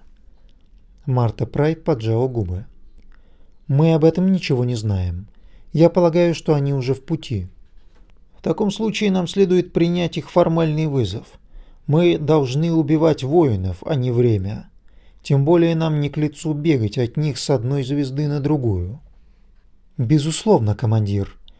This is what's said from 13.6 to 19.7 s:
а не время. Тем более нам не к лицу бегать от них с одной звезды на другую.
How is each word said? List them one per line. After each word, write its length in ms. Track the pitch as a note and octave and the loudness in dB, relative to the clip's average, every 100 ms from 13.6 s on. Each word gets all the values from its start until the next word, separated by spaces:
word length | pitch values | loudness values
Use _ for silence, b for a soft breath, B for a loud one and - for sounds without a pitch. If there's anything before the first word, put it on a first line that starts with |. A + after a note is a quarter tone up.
| F#2 F2+ - | -4 -6 -4
а 100 | D3 | -2
не 160 | B2 | 0
время. 580 | A#2+ A#2+ G#2 F#2+ G#2+ - - - - - - | 2 2 2 -2 -8 -14 -20 -20 -20 -20 -14
Тем 240 | - C#3 C#3 | -2 0 4
более 300 | F3 E3 E3 | 4 4 0
нам 240 | D#3+ D3+ | -2 -2
не 100 | D3 | -2
к 80 | D3 | -2
лицу 360 | D3+ D3+ D#3+ | -4 -4 -6
бегать 440 | D3 D3+ C#3 G#2+ C3+ | -2 0 0 0 -2
от 180 | A#2+ - | -4 -2
них 200 | D3+ C3+ | -4 -4
с 120 | - | -2
одной 340 | C3+ A#2 C#3+ | -2 0 -4
звезды 440 | B2+ C#3+ C3+ C3+ D3+ | -2 -4 -4 -4 -4
на 120 | D3 | -2
другую. 600 | C#3 D3+ A#2+ F#2+ F2+ C3+ - - - _ _ _ _ | -2 -2 -2 -2 -6 -10 -18 -20 -20 _ _ _ _